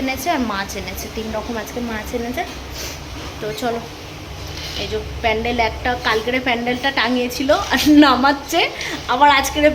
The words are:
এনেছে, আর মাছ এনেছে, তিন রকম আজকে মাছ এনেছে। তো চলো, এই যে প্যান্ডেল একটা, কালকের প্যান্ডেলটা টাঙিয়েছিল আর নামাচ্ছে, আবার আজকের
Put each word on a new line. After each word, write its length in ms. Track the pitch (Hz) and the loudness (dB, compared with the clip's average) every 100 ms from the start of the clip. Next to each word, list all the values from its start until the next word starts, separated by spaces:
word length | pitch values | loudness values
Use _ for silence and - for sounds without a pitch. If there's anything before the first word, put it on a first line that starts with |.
এনেছে, 260 | 262 262 349 311 | -2 -4 -2 0
আর 40 | 226 | 0
মাছ 180 | 196 196 202 | -2 -4 -6
এনেছে, 260 | 185 190 214 220 | -8 -10 -8 -8
তিন 120 | 220 220 | -6 -6
রকম 160 | 214 226 | -4 -6
আজকে 220 | 196 247 | -6 -6
মাছ 300 | 240 220 208 240 | -6 -6 -6 -6
এনেছে। 240 | 240 285 370 - - - - - - - - - | -4 -4 -6 -8 -12 -10 -10 -10 -12 -10 -10 -8
তো 60 | 214 214 | -8 -4
চলো, 180 | 247 233 - - - - - - - - - - | -2 -4 -6 -14 -14 -14 -12 -12 -10 -10 -8 -8
এই 60 | 202 | -4
যে 60 | 214 214 - | -4 -6 -4
প্যান্ডেল 360 | 226 220 233 247 | -2 0 -2 0
একটা, 300 | 220 - 254 247 | 0 0 -2 0
কালকের 320 | 240 220 240 254 | 0 0 0 -2
প্যান্ডেলটা 500 | 254 240 240 247 262 | 0 -2 -2 -2 0
টাঙিয়েছিল 580 | 269 226 247 247 - 269 349 403 | 0 2 2 0 -2 2 2 2
আর 80 | 262 302 294 | 2 6 10
নামাচ্ছে, 580 | 285 247 269 285 - 330 508 - - 302 - | 10 8 4 2 0 0 0 -2 -6 -6 -2
আবার 160 | 262 294 277 | 4 6 6
আজকের 260 | 277 302 294 | 2 4 4